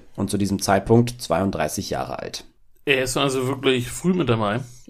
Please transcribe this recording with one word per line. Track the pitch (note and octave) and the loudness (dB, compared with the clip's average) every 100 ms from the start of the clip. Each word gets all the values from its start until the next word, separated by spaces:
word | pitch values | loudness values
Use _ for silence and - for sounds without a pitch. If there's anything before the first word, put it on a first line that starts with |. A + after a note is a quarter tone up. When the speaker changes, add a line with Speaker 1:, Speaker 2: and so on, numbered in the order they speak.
| - - | -10 -6
Speaker 1:
und | G2 | -2
zu | G2+ | 0
diesem | G2+ F#2+ | 0 0
Zeitpunkt | - G2 - A#2 A#2+ A#2+ | 2 2 6 4 4 -2
zweiunddreißig | - E2 G2 E2+ D2+ - F#2 | -2 0 0 -2 -2 -4 -6
Jahre | C2+ C2+ C#2 | -6 -6 -8
alt. | - - - _ - - | -10 -12 -14 _ -20 -8
Speaker 2:
Er | - C3+ | 0 2
ist | B2+ D3 | 2 0
also | C#3 C3 B2+ | 0 0 -2
wirklich | C3 C3+ C3 B2 | 0 2 2 -2
früh | - F3 | -2 0
mit | F3+ C3+ | 0 2
dabei. | A2+ G#2 A2+ - - - | 0 0 -2 -6 -14 -20